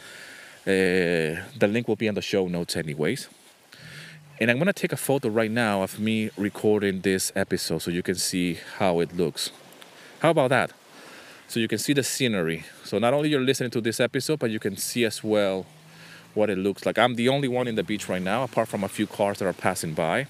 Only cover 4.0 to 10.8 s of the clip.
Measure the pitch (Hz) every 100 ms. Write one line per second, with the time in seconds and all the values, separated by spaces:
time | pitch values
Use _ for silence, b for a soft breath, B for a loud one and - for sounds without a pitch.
4 | B B - - 113 123 180 - 180 139
5 | - 135 120 110 110 117 110 98 95 -
6 | 110 110 107 - 101 - 107 107 101 92
7 | 98 95 - 98 98 90 - 82 - 87
8 | 95 90 - 92 87 82 - - 98 85
9 | 82 87 80 - - - - - B B
10 | B B 156 156 127 123 85 -